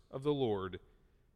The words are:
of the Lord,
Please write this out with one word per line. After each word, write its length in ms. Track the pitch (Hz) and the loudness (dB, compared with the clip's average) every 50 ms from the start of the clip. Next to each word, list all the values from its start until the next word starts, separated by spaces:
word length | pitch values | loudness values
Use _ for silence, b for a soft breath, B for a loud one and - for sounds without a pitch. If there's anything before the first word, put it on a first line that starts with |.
| - - | -18 -10
of 120 | - 135 | -8 -4
the 100 | 135 147 | -2 0
Lord, 480 | 147 139 131 113 104 98 95 92 90 90 - - - - _ _ _ _ _ _ _ | 2 2 2 2 2 0 0 -4 -6 -10 -14 -16 -20 -20 _ _ _ _ _ _ _